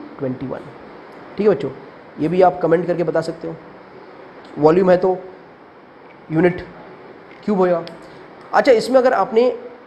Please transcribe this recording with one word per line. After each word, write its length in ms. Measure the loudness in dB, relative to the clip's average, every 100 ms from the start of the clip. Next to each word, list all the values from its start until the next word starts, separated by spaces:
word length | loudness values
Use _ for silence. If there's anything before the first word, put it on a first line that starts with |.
| -12 -10
ट्वेंटी 280 | -8 -8 -10
वन। 120 | -12 -14 -20 -20 -20 -20 -20 -18 -2
ठीक 120 | 0
है 0 |
बच्चों, 220 | 2 -2 -10 -20 -20 -20 -6
ये 80 | -2
भी 140 | 4
आप 180 | 4 4
कमेंट 240 | 0 0 0
करके 160 | -2
बता 180 | -2 -2
सकते 280 | -4 -10 -12
हो। 60 | -14 -18 -20 -20 -20 -20 -20 -20 -20 -18 2
वॉल्यूम 320 | 2 4 2
है 60 | 2
तो 220 | 0 -4 -10 -20 -20 -20 -20 -20 -20 -20 -20 -20 -6
यूनिट 340 | 0 0 -2 -12 -18 -20 -20 -20 -20 -20 -12
क्यूब 140 | -4 0
होगा। 260 | 2 0 -4 -16 -20 -20 -20 -20 -2
अच्छा, 180 | 0 4
इसमें 260 | 4 4 2
अगर 140 | 2
आपने 460 | 0 0 2 2 -2 -12 -20